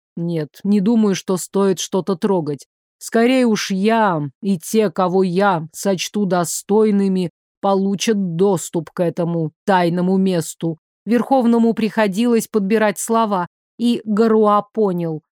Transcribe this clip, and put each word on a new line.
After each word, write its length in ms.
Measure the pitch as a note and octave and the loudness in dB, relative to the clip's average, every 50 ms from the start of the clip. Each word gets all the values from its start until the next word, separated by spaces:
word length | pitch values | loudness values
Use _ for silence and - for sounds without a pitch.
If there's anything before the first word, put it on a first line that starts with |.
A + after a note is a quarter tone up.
| _ _ _ | _ _ _
Нет, 440 | E3+ E3+ E3+ E3+ D#3 D3+ - _ - - | -8 -6 -4 -4 -4 -6 -6 _ -6 -2
не 160 | G3 G#3 G#3 | 0 2 2
думаю, 340 | F3+ A3+ A#3+ A3 G#3+ G3+ F3+ | 2 2 2 2 2 2 0
что 220 | - - - F#3 | -2 -2 -4 -4
стоит 440 | E3+ - - - G3 G3 G3 F3+ - | -4 -4 -4 -2 0 2 2 0 -2
что-то 360 | - - - F#3 E3 G#3 F#3+ | -4 -4 -4 -4 -2 -2 -4
трогать. 500 | - A3+ G3 F#3+ F3 D3+ D3 C#3+ - - _ _ _ _ _ _ | -2 0 0 0 0 -2 -4 -8 -8 -12 _ _ _ _ _ _
Скорее 480 | _ - - - A3+ A#3 B3 C4 B3+ B3 | _ -14 -2 0 2 2 4 4 2 2
уж 260 | A3+ G#3+ - - - | 2 0 0 -2 -4
я 520 | G3 F#3 G3+ A3 A3+ A3+ G#3+ G3 E3+ D3+ D3 C#3 _ _ | -4 0 0 0 2 2 2 2 0 -2 -4 -6 _ _
и 180 | - G3 G3 D#3+ | -4 -4 -4 -4
те, 320 | - - - A3 G#3+ F3+ | -4 -2 0 0 0 0
кого 320 | - G3 F#3 F3 F3+ F#3+ | 0 -2 -2 0 2 2
я 460 | F#3+ F3+ E3+ F#3+ G3+ G3+ F3+ D#3+ D#3+ - - | 2 2 0 2 2 2 0 0 -4 -8 -12
сочту 500 | - - G3 F#3+ D#3+ - - - G#3 G#3 | -6 -4 -2 -2 -2 -4 -6 -2 -2 -2
достойными, 1040 | F3 F3+ F3+ E3 - - - - - G3 A3 A3 G#3+ G3+ G3 G3 F#3+ F#3 F#3 F3+ D#3 _ _ _ _ _ _ | 0 0 0 0 -2 -6 -10 -4 0 2 2 4 4 2 2 0 0 0 -2 -2 -4 _ _ _ _ _ _
получат 760 | - G3 G3 F#3+ G3 G3 G3 - - A3+ A3 G3+ F#3+ F3 E3 | -2 0 0 0 0 -2 -2 -2 -2 -2 0 0 -2 -4 0
доступ 540 | E3 G3 G#3 F#3 E3 - - - E3+ D3+ - | 0 2 2 2 -2 -4 -6 -6 -6 -8 -6
к 120 | - - | -4 -2
этому 500 | F3 E3 - - E3+ E3+ E3+ E3 D#3+ D3 _ _ - | -2 -2 -2 -2 -4 -2 -2 -4 -4 -4 _ _ -2
тайному 500 | G3+ F#3+ F3+ F3 E3+ F3 F3+ F3 F#3 F#3+ | 0 2 2 2 2 0 0 0 0 2
месту». 640 | F#3+ F#3+ F#3+ F3+ E3 D#3 - - - F3 E3 D#3+ _ _ _ _ _ - | 2 2 0 0 -2 -4 -6 -10 -8 -6 -8 -8 _ _ _ _ _ -4
Верховному 720 | G3 A#3+ A#3+ - - C4+ C4 A3+ A#3 A#3 A#3 A3+ A3+ - | -2 0 0 2 2 2 2 4 4 4 4 2 2 2
приходилось 720 | A#3 A3+ G3+ - A3+ G#3+ G3 F3+ G#3+ A#3+ A#3+ A#3 A3 - | 0 -2 -2 0 0 0 0 0 -2 0 2 2 0 0
подбирать 520 | - - G#3+ G3 F#3+ A3+ G#3+ A3 G#3 - - | 0 -2 -2 0 0 0 2 2 0 -2 -4
слова, 500 | - - A3+ A3+ A3+ G3+ G3+ F3+ F3 - _ _ _ _ _ | -4 -2 0 0 0 0 -2 -4 -4 -8 _ _ _ _ _
и 240 | - A#3 A#3+ A#3 - - | -2 0 0 0 0 -2
Гаруа 560 | A3 G#3 G#3+ A#3 A3 A3 A3 G#3+ G#3 G#3 G#3 G3+ _ | -2 0 2 2 4 4 4 4 4 4 2 0 _
понял, 480 | - A3 G#3 F#3+ F3 F3 E3+ E3 D#3 D#3 _ _ | -2 -2 0 0 0 -2 -4 -4 -6 -8 _ _